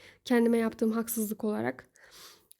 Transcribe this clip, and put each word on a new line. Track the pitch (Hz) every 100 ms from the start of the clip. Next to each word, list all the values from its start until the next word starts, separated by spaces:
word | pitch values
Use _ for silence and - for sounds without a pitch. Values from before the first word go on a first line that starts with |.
| - -
kendime | - 240 233 233
yaptığım | 226 220 220
haksızlık | 226 226 226 208 214
olarak. | 214 214 240 254 - _ - - - - _